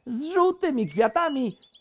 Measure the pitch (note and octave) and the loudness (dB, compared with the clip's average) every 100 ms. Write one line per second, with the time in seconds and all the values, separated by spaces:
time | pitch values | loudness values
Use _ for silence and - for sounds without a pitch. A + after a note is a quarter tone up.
0 | - A#3+ D#4 F#4 F4+ F#4 F4 C4 F#3+ D#3 | -10 -8 -2 2 2 2 -2 0 -2 2
1 | A3+ E4+ E4 C4+ A#3+ - _ _ | 2 2 0 -2 -4 -6 _ _